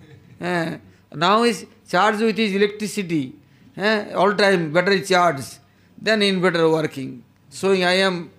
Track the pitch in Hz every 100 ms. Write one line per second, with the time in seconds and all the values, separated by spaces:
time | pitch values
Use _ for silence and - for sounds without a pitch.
0 | - - - - 170 175 165 165 - _
1 | _ 143 175 214 240 185 - _ - 180
2 | 208 214 226 202 220 196 208 208 214 208
3 | 175 160 127 - _ _ - - 202 214
4 | - - 196 196 196 185 156 170 180 196
5 | - 180 175 135 113 - _ _ _ -
6 | 202 220 202 185 180 170 160 160 151 135
7 | 131 127 - _ _ - 190 190 180 185
8 | 196 175 151